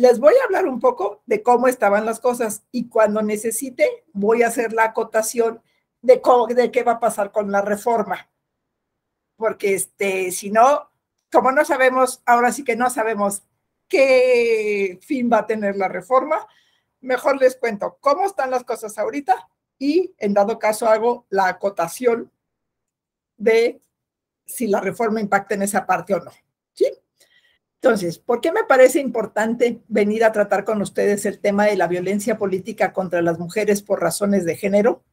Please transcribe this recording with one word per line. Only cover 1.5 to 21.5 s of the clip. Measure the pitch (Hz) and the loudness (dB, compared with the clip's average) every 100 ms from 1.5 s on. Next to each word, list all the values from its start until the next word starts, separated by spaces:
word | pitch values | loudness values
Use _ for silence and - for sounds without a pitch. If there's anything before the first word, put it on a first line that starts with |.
| 240 254 | 2 2
estaban | 254 202 202 220 | 2 2 0 -2
las | 214 | -2
cosas | 247 247 220 - _ | -2 -2 -4 -8 _
y | 247 - | -10 -4
cuando | 226 214 214 | 2 2 2
necesite | 214 214 226 226 262 254 302 480 _ | -2 -2 -4 -6 -6 0 0 -2 _
voy | 196 202 240 | -4 0 2
a | 233 | 2
hacer | 254 226 | 0 -4
la | 226 | 0
acotación | 226 226 220 220 220 240 226 226 _ _ _ _ | 0 -2 -4 -2 -2 -2 -2 -4 _ _ _ _
de | 240 247 | 4 4
cómo, | 254 247 233 | 6 4 2
de | 240 233 | 0 0
qué | 240 | 0
va | 233 | -2
a | 233 | 0
pasar | 226 208 202 | -2 -2 -4
con | 214 202 | -4 -2
la | 202 | 0
reforma. | 202 202 247 233 202 175 - _ _ _ _ _ _ _ _ _ _ - | -2 -2 -2 -2 -2 -6 -10 _ _ _ _ _ _ _ _ _ _ -6
Porque, | 220 208 202 | -4 -2 -2
este, | 190 - - 196 185 185 | -2 -4 -6 -4 -2 -4
si | 180 202 | -6 -2
no, | 220 254 294 - _ _ _ _ | 2 4 2 -4 _ _ _ _
como | 233 247 | 0 2
no | 277 311 | 2 0
sabemos, | 269 262 262 254 - | 2 2 2 -2 -2
ahora | - 240 240 | 2 2 2
sí | 240 | -2
que | - 226 | -4 -2
no | 247 | -2
sabemos | 247 220 208 202 202 _ _ _ _ - | -2 -4 -2 -4 -4 _ _ _ _ -2
qué | 330 269 254 254 240 233 220 214 202 196 180 | 2 4 4 4 2 2 0 -2 -2 -4 -6
fin | - 277 240 | -6 -4 0
va | 220 | 0
a | 208 | 0
tener | 220 202 202 | -2 -2 -2
la | 190 | -4
reforma, | 180 175 254 302 330 - _ _ _ _ _ | -4 0 0 0 -4 -6 _ _ _ _ _
mejor | 254 254 - 269 | -4 -2 0 2
les | 254 262 | 2 0
cuento | 233 202 175 - | -6 -4 -8 -4
cómo | 277 320 | -2 0
están | 392 330 262 | -2 -4 -4
las | 254 | -4
cosas | 247 226 214 220 | -6 -10 -8 -6
ahorita | 214 277 285 - - _ _ - | -6 -4 -2 -4 -4 _ _ -8
y, | 277 330 359 - | -2 0 -2 -4
en | 208 | -2
dado | 202 202 220 | 0 0 0
caso, | 214 214 226 | -2 0 2
hago | 220 233 240 - | 2 2 -4 -4
la | 190 | -2
acotación | 185 | -2